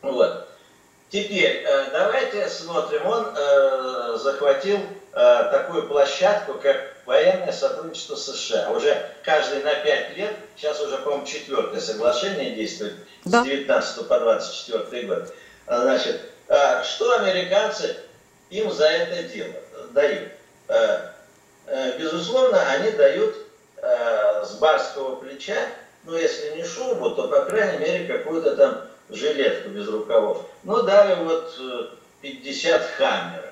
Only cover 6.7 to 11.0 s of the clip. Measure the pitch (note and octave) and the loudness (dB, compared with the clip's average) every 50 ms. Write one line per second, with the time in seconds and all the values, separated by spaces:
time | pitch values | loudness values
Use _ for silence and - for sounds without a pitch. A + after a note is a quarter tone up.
6.7 | C3+ C3 - - - - - G#2 G#2 - D#3 F3+ F#3+ F#3 F3+ - - - - - | 2 2 0 -10 -14 -18 -6 2 4 6 6 6 4 4 0 -4 -4 -2 -2 -2
7.7 | - - D#3+ - - - - - - - - - - - - - - - - - | -2 -2 -8 -10 -10 -12 -10 -10 -8 -8 -8 -8 -8 -8 -6 -2 -2 -2 0 0
8.7 | - - - D3 - - - - - - - - D#3 D3+ C#3 - C#3 C#3 C#3 D3+ | -2 2 2 2 2 2 -2 -8 -12 -10 -2 0 2 2 2 0 -2 -4 -2 -2
9.7 | C#3+ A#2+ - D3 C#3 - - - - E3+ G3+ G#3+ G#3+ - - - - - - D3+ | -2 0 0 0 0 0 -2 -6 -8 -6 -6 -6 -6 -10 -14 -20 -18 -6 -6 -4
10.7 | D3 D3 D3 C3+ C3 C3+ | -4 -4 -6 -6 -6 -4